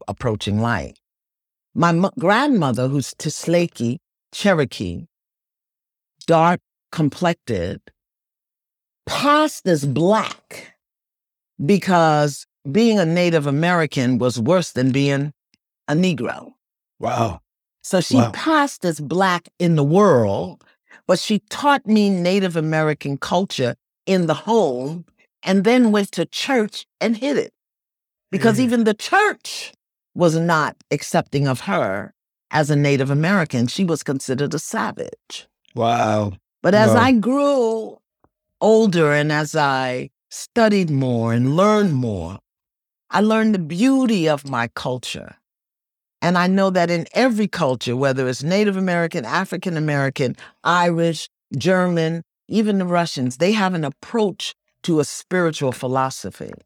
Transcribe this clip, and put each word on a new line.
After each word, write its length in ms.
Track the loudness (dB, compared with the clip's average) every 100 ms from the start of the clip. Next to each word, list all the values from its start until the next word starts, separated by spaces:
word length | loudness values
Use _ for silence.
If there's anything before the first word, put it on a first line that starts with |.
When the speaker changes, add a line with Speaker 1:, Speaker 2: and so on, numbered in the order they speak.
| -14
Speaker 1:
approaching 520 | -8 -4 -4 -2 -2
life. 360 | -2 -2 -6 -14 _ _ _ _ _ _ _ -2
My 160 | 0
mo-, 180 | 2 0 0
grandmother, 680 | 0 2 2 0 0 0 -2
who's 260 | -2 -6
Tisleki, 840 | -8 -8 -6 -2 0 0 -4 -6 -6 _ _ _
Cherokee, 760 | -2 0 2 0 -4 -8 -8 -12 _ _ _ _ _ _ _ _ _ _ _ 2
dark 320 | 4 4 2 _ _ _
complected, 880 | -2 -2 0 -2 -2 -4 -4 -4 -8 _ _ _ _ _ _ _ _ _ _ _ _ -10
passed 640 | -4 0 2 2 -2 0
as 160 | 0
black 880 | 0 0 2 2 0 -8 -18 -20 -20 _ _ _ _ _ _ _ _ -4
because 840 | 0 2 4 4 4 4 0 -2 -14 _ -4
being 260 | 2 4 4
a 60 |
Native 420 | 2 2 2 2 0
American 720 | 0 2 2 0 0 0 2
was 240 | 0 0
worse 320 | 0 0 0
than 180 | -2 0
being 440 | 2 2 0 -4 -10 _ _ _ _ -4
a 60 |
Negro. 600 | 0 0 0 -4 -8 -14 _ _ _ _ -10
Speaker 2:
Wow. 420 | -4 -2 -2 -4 _ _ _ _
Speaker 1:
So 180 | -4 -2
she 160 | 2 2
Speaker 2:
Wow. 140 | 2
Speaker 1:
passed 560 | -2 0 0 0 -4 -6
as 140 | -6
black 500 | -4 -2 0 0 -6 -2
in 180 | 2 2
the 80 |
world, 800 | 4 4 6 4 2 -2 -6 -12 _ _ _ -8 -2
but 120 | 0
she 220 | 0 -4 -4
taught 360 | -4 0 0 2
me 220 | 2 2
Native 480 | 2 0 0 0 -2
American 640 | -2 0 0 -2 -6 -8
culture 560 | -2 -2 -2 -2 -4 -4 _ _ -2
in 220 | 0 0
the 40 |
home 720 | -2 0 2 2 0 -6 -10 -14 _ _ _
and 220 | 0 2
then 280 | 4 4 4
went 180 | 2 0
to 120 | -4
church 640 | -6 -6 -2 -2 -2 -6 -16 -4
and 160 | -4 -2
hid 180 | -2 -2
it 160 | -4 _ _ _ _ _ _ _ _
because 260 | 0 2 2
Speaker 2:
Mm. 60 |
Speaker 1:
even 220 | 2 2
the 100 | 0
church 800 | -2 0 2 2 -2 -10 -14 -14 -18 _ _ _
was 200 | 0 2 2
not 380 | 0 0 0 -6 -6
accepting 560 | -6 -2 -4 -2 -2 0
of 140 | -2
her 540 | -2 -2 -2 -4 -8 _ _ _ -4
as 200 | -2 2
a 60 | 2
Native 340 | 2 2 0
American. 560 | 0 2 0 0 -2 -2
She 180 | -2
was 180 | -2 -2
considered 520 | -4 -6 -4 -4 -4
a 40 | -6
savage. 880 | -6 -6 -6 -6 -12 -14 -18 -18 -18 _ _
Speaker 2:
Wow. 580 | -4 0 0 0 0 -2 -6 _ _
Speaker 1:
But 120 | 2
as 200 | 4 6
Speaker 2:
Wow. 80 | 6
Speaker 1:
I 100 | 4
grew 840 | 4 2 0 2 2 0 -2 -8 -14 _ _ _ _ _ -2
older 500 | 4 6 4 4 4
and 180 | 2 2
as 240 | 0 -2
I 540 | 0 2 0 -2 -4 -8 _ _
studied 580 | -18 -6 2 4 4 2
more 460 | 0 0 0 0
and 200 | 0 2
learned 380 | 4 4 4 2
more, 460 | 0 -2 -4 -8 -12 _ _ _ _ _ _ -6
I 100 | 0
learned 340 | 2 2 2
the 60 | 0
beauty 680 | -2 0 2 2 2 2 0
of 200 | 0 -2
my 180 | -4 -4
culture. 680 | -6 -8 -6 -8 -12 -14 -20 _ _ _ _ _ _ _ -4
And 160 | 0 2
I 120 | 2
know 220 | 2 2
that 200 | 2 0
in 160 | 0 -4
every 340 | 0 0 0 -2
culture, 480 | -2 -2 -2 -4
whether 320 | -2 0 0 -2
it's 160 | -2
Native 340 | -2 0 0 0
American, 480 | 0 0 -2 -4
African 520 | -4 -4 -4 -6 -6 -4
American, 580 | -2 0 -2 -2 -4 -4 -14 _
Irish, 640 | 0 2 2 2 0 -2 -10 _ _ -4
German, 640 | 0 2 2 0 -2 -4 -10 _ -6
even 300 | -2 0 0
the 80 | 0
Russians, 500 | 0 -2 -2 -4 0
they 160 | 0
have 220 | 2 0
an 100 | -2
approach 720 | -6 -8 -8 -2 -2 -4 -12 -14 _ _
to 160 | -2 0
a 60 |
spiritual 680 | 0 -4 -6 -2 0 -2 -4
philosophy. 800 | -4 -4 -2 -2 -4 -12 -12 -16 -16